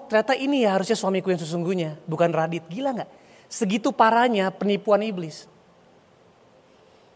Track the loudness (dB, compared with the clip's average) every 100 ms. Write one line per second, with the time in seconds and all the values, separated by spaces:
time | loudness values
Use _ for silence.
0 | 0 0 2 0 0 2 2 2 0 0
1 | 0 0 0 -2 -2 -4 -2 -2 -4 -8
2 | -6 0 2 2 -2 -4 -8 -6 -4 -4
3 | -8 -14 -20 -20 -16 -4 -2 0 0 4
4 | 4 4 4 2 0 -2 -2 0 2 2
5 | 2 -6 -8 -12 -20 _ _ _ _ _
6 | _ _ _ _ _ _ _ _ _ _
7 | _